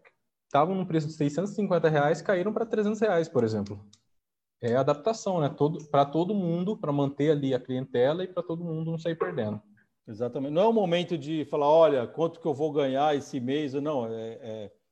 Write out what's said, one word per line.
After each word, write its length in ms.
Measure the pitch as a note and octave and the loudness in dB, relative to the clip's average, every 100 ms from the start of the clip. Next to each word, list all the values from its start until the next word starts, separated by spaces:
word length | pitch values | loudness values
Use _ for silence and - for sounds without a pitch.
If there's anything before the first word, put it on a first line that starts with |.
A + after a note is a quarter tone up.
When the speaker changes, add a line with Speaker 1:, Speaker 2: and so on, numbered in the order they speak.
| _ _ _ _ _ | _ _ _ _ _
Speaker 1:
estavam 300 | C#3+ E3 F#3+ | 2 2 0
num 100 | F3+ | 0
preço 220 | D#3+ D3 | -2 -2
de 60 | |
seiscentos 380 | - C#3+ E3+ G3+ | -2 -2 0 -4
e 40 | G#3+ | -2
cinquenta 340 | G3 E3+ D#3+ | 0 2 4
reais, 320 | D3+ C#3+ E3+ | 4 2 0
caíram 320 | - F#3 G3 | 0 0 0
pra 120 | A3+ A3+ | -2 -2
trezentos 360 | G#3+ G#3 G#3 | 0 0 0
reais, 260 | G#3+ E3+ E3 | 2 2 2
por 160 | B2+ | 2
exemplo. 400 | A2+ G#2+ G2+ G#2 - _ _ _ _ _ _ - | 2 0 -4 -10 -16 _ _ _ _ _ _ -6
É 140 | A#2 B2 | 0 2
adaptação, 640 | C#3 D3 - A3+ G3 F3+ | 2 2 0 -2 -2 0
né? 80 | C#3 | 0
Todo, 340 | - C#3+ D#3+ - | 2 0 0 0
pra 160 | C#3 C#3+ | 2 4
todo 280 | D#3+ F#3 | 2 0
mundo, 440 | G#3 E3+ E3+ F3+ A3 | 0 0 0 -2 -2
pra 140 | D3+ | -2
manter 380 | C#3+ C#3 C#3 D3 | 0 0 0 2
ali 240 | D3 C3+ | 2 2
a 60 | B2 | -2
clientela 640 | B2+ B2+ C3 D#3+ E3+ E3+ | -2 -6 -2 2 2 2
e 40 | F#3 | -4
pra 140 | F3+ | -6
todo 220 | E3+ E3+ | -6 -6
mundo 260 | E3+ D#3+ E3 | -6 -6 -4
não 80 | E3 | -4
sair 180 | E3 E3 | -4 -4
perdendo. 460 | F#3 D#3 G#2+ G#2+ _ _ _ _ - | -4 -2 -4 -6 _ _ _ _ -16
Speaker 2:
Exatamente. 460 | G#2+ A#2+ C#3 C#3 | -6 -6 -4 -4
Não 80 | D#3 | 2
é 60 | A3 | 2
o 60 | |
momento 440 | A3+ F3+ F3 F3+ E3+ | 2 2 0 0 -6
de 280 | C#3 D#3+ C#3 | -4 -4 -2
falar, 240 | D#3 C#3+ | 0 6
"Olha, 380 | D#3+ D#3 C3+ A2 | 8 8 6 -2
quanto 320 | - E3 E3 | -2 -4 -2
que 80 | E3+ | -4
eu 60 | |
vou 180 | C3 D#3 | -2 -2
ganhar 440 | D3 C3+ C3 D3+ D3 | 0 0 2 2 0
esse 240 | C#3 C#3 | -4 -6
mês?" 340 | B2 C#3+ D3 | -2 -2 -2
Não, 340 | C#3 D3 C#3+ A2+ | -4 -2 -4 -4
é, 320 | A2+ A2+ A#2 | -6 -10 -12
é, 300 | A#2+ A2 G2+ _ _ | -12 -12 -12 _ _